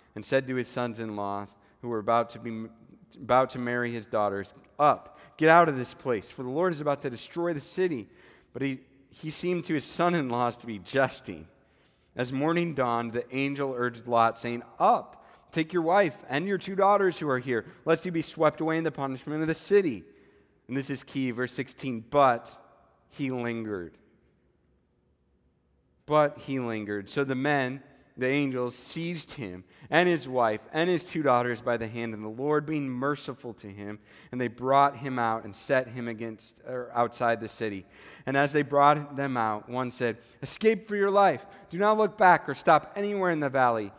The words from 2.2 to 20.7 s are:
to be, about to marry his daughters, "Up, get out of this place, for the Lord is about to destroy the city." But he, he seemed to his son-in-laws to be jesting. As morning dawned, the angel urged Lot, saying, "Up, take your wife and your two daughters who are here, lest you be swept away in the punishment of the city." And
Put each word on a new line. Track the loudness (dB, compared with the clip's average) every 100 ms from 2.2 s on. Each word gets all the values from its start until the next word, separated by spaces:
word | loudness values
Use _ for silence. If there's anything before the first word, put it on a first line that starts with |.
| 2
to | -6
be, | -10 -10 -12 -16 -20 -20 _ -16
about | 2 4 4
to | -2
marry | -2 -2 -2
his | -4 -4
daughters, | 0 0 -2 -8 -14 _ 2
"Up, | 4 4 -2 -20 -20 2
get | 6
out | 8 6
of | 2
this | -6
place, | -6 -2 -2 -4
for | -10
the | -6
Lord | -2 -2
is | -2
about | -2 -2
to | -4
destroy | -8 -10 -4 -4
the | -4
city." | -6 -2 -2 -2 -8 -18 -20 -20 _
But | -6
he, | -6 -6 -12 _ _
he | -14 -8
seemed | -4 -2 -2 -2
to |
his | -4
son-in-laws | -2 0 2 2 0 0 0 -2
to | -10
be | -12
jesting. | -2 2 2 0 -12 -14 -16 _ _ _ _ _ _ -6
As | -4
morning | 0 0 0 -2
dawned, | 0 0 0 -2
the | -6 -6 -4
angel | -4 -2 -4
urged | -2 -4 -4 0
Lot, | 4 4 2
saying, | -6 -6 -10 0
"Up, | 4 4 0 -16 -20 -20 _
take | -4 -2
your | 0
wife | 2 4 4 0 -4
and | -4 -2
your | -4
two | -2
daughters | 2 4 4 2 0
who | -2
are | -2
here, | 0 -2 -2 -6
lest | 0 0 0
you |
be | -4
swept | -4 2 2 2
away | -2 0
in |
the | -2
punishment | -4 -6 -6 -6 -4
of | -2
the |
city." | -2 2 4 4 -2 -10 -20 _ _ _ _
And | -6